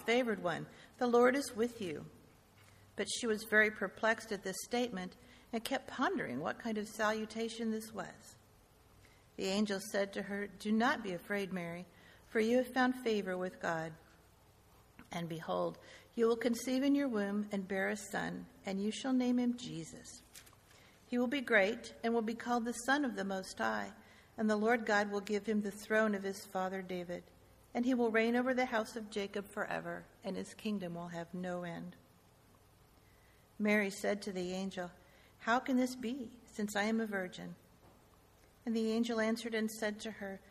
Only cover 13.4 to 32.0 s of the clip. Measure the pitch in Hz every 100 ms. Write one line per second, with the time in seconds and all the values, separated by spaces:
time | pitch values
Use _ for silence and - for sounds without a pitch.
13.4 | 185 - 180 165 160 156 - - - -
14.4 | - - - - - - - 175 170 165
15.4 | 165 180 170 170 - - - - 226 233
16.4 | 240 233 262 254 277 277 277 214 202 208
17.4 | 208 196 185 196 196 208 - 180 165 180
18.4 | 180 - - 196 208 - 269 254 247 247
19.4 | 247 240 - 160 160 - - - - -
20.4 | - - - - - - - 247 247 285
21.4 | 240 214 190 240 - - 233 233 220 233
22.4 | 247 240 233 233 - 285 269 196 196 190
23.4 | 190 - 226 214 196 - - - - -
24.4 | 214 208 220 240 220 208 208 202 196 208
25.4 | 202 214 208 208 - 220 220 196 196 190
26.4 | - 185 185 190 185 180 175 175 - -
27.4 | - - - 240 240 247 233 220 226 240
28.4 | 254 247 254 226 220 233 214 208 202 202
29.4 | 208 208 - - 170 170 170 - 202 185
30.4 | 190 - 220 208 175 170 175 170 170 180
31.4 | 180 180 175 170 175 -